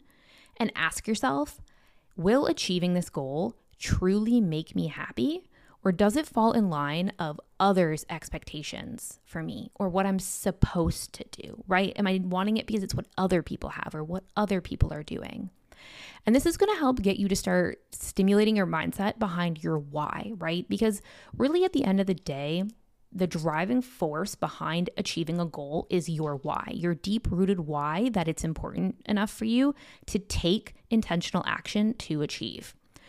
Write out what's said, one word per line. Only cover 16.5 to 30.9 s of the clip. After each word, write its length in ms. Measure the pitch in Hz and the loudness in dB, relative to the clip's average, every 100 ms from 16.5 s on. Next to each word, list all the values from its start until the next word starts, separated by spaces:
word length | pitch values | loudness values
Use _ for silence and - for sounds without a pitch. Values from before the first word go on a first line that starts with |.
| 330 | 4
gonna 180 | 403 381 | 2 4
help 260 | 277 254 | 2 2
get 160 | 196 196 | 2 2
you 120 | 196 | 2
to 60 | 190 | 0
start 460 | - 180 175 - _ | 2 2 2 -2 _
stimulating 680 | - - - 190 202 214 214 | -12 -4 2 6 6 6 4
your 100 | 175 | 2
mindset 520 | 160 165 - 202 - | 0 -2 -2 -2 -2
behind 440 | 208 175 175 156 | -2 0 -2 -2
your 160 | 165 156 | -2 -2
why, 540 | 143 147 151 - 208 208 | -2 -4 -4 -6 -8 -6
right? 320 | 165 175 - | -4 -4 -2
Because 340 | 196 220 202 - - - - | 2 2 0 -8 -20 -12 -2
really 260 | 262 349 | 2 4
at 80 | 370 | 2
the 140 | 269 202 | 2 2
end 160 | 190 | 2
of 60 | 196 | 2
the 60 | |
day, 520 | 175 - 139 147 170 202 - _ _ _ | -2 -4 -4 -2 -2 -4 -8 _ _ _
the 120 | 185 180 | -2 -2
driving 560 | 165 160 151 190 247 | 0 -2 0 2 0
force 540 | 247 - 165 151 202 - | 0 -4 -2 -2 -4 -4
behind 540 | 160 - 156 165 175 - | -6 -4 -2 0 0 -2
achieving 420 | 190 - 160 175 | -4 -4 -2 -2
a 60 | 170 | -2
goal 420 | 151 143 160 - | -4 -4 -4 0
is 200 | 180 170 | 0 0
your 260 | 156 151 143 | -2 -2 -2
why, 340 | 147 - - - | -4 -4 -4 -2
your 180 | 175 | -2
deep-rooted 680 | 170 190 214 - 175 190 196 | -2 -2 -2 0 2 2 2
why 480 | 151 147 147 165 254 | -2 -4 -2 0 0
that 180 | 208 160 | 2 0
it's 160 | 156 | -2
important 580 | 165 160 - - 190 - - | -4 -4 -6 -2 -2 -2 -2
enough 260 | 202 208 | 0 0
for 140 | - 220 | -2 0
you 280 | 240 277 - - - - | 4 4 2 -8 -18 -4
to 140 | 208 | -4
take 560 | - - 170 214 - - | -2 0 2 2 0 -18
intentional 540 | _ | _